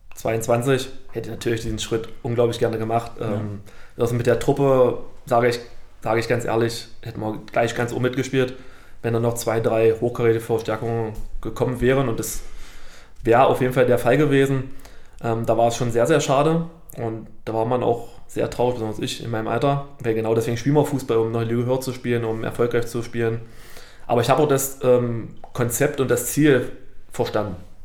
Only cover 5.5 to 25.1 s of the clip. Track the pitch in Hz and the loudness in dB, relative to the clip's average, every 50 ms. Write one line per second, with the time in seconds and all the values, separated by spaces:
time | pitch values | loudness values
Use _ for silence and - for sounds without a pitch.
5.5 | 117 - - - - - - - - - - 117 110 117 113 - 123 117 - - | 2 0 -6 -10 -14 -14 -14 -14 -14 -6 -2 0 0 0 2 0 0 0 0 0
6.5 | 110 113 117 113 113 - - - - - - 117 - - 107 107 110 104 - - | 2 2 2 2 0 -4 -10 -12 -14 -12 -12 -10 -8 -6 -6 -6 -6 -6 -8 -4
7.5 | - 120 120 117 117 123 120 117 127 123 123 123 127 135 127 - - 131 127 127 | 0 0 0 0 0 -2 -4 -2 -2 -2 -2 -2 0 -2 -4 0 0 0 0 0
8.5 | - - - - - - - - - - - 117 117 113 113 117 117 117 - 117 | -2 -8 -14 -16 -16 -18 -18 -16 -12 -6 -4 -2 0 0 2 0 0 0 -2 -2
9.5 | 110 113 113 120 110 113 113 113 113 110 117 120 120 - 120 117 113 113 113 - | 0 0 2 2 4 4 6 4 4 4 0 -2 0 2 2 4 4 2 0 -2
10.5 | 117 107 110 - 135 - 123 117 113 117 113 110 107 - - - - - - 113 | -2 -2 -2 -2 -4 -4 -2 -2 -2 -2 -4 -4 -6 -6 -6 -4 -4 -4 -4 -4
11.5 | 110 - 123 123 127 117 120 123 135 135 135 127 113 - 107 - - - - - | -2 -2 -2 -2 0 2 2 2 4 4 2 0 0 -2 -4 -4 -6 -6 -6 -6
12.5 | - - - - - - - - - - - - - - - 113 113 120 135 - | -8 -8 -8 -8 -10 -10 -12 -12 -12 -14 -18 -18 -14 -2 2 6 6 8 8 6
13.5 | 123 - 127 127 - 139 123 - 123 110 - 117 127 143 151 143 139 135 135 135 | 4 4 2 2 4 4 4 4 4 4 4 4 4 4 4 4 4 4 4 4
14.5 | 139 131 131 - - - - - - - - - - - - 117 113 113 117 120 | 2 0 -2 -4 -8 -10 -12 -12 -14 -14 -14 -14 -10 -6 -2 -2 0 0 2 2
15.5 | 113 113 117 117 117 - 123 120 113 117 120 143 160 143 143 - 139 135 147 156 | 4 4 4 4 4 2 0 0 2 2 4 4 4 4 4 2 2 4 4 4
16.5 | 160 165 165 - - - - - - - 120 113 110 110 107 - - - - - | 2 0 -2 -4 -10 -18 -20 -16 -10 -8 -6 -6 -6 -8 -10 -14 -14 -12 -8 -4
17.5 | 110 113 110 123 127 127 117 120 117 - - - - - - - - - 117 117 | -2 0 0 0 0 0 2 0 0 0 -4 -10 -14 -14 -14 -8 -4 -4 -4 -2
18.5 | - - 123 123 123 - 110 110 104 104 101 - - - - 120 117 110 110 110 | 0 0 0 0 0 0 -2 -4 -4 -4 -4 -6 -6 -6 -6 -4 -4 -4 -2 -2
19.5 | 113 117 147 143 139 143 143 - - - - 117 110 110 110 110 113 117 113 - | 0 0 2 2 2 0 -2 -8 -10 -6 -2 -2 0 0 2 2 2 2 2 0
20.5 | 117 117 - 139 143 151 143 143 143 127 - - 117 113 113 113 113 117 113 113 | -2 -2 2 2 4 4 4 2 0 -2 0 0 2 2 2 2 0 0 0 0
21.5 | 117 120 120 123 127 131 131 135 120 - - 123 120 117 113 113 113 113 113 120 | 0 0 0 0 0 0 -2 -4 -6 -4 -2 0 0 0 0 -2 -4 -4 -4 -4
22.5 | - - 120 120 120 117 117 - - 120 113 - - 117 117 113 113 113 117 - | 0 0 0 2 2 0 0 -2 -4 -6 -6 -4 -4 -2 0 0 -2 -2 -6 -10
23.5 | - - - - - - - - - - - - - - - - 135 131 151 147 | -14 -16 -16 -14 -14 -16 -16 -16 -16 -12 -6 -2 0 2 4 4 4 4 4 4
24.5 | 139 131 - - - - - 127 123 120 120 120 | 4 2 0 -2 -6 0 4 4 4 4 4 0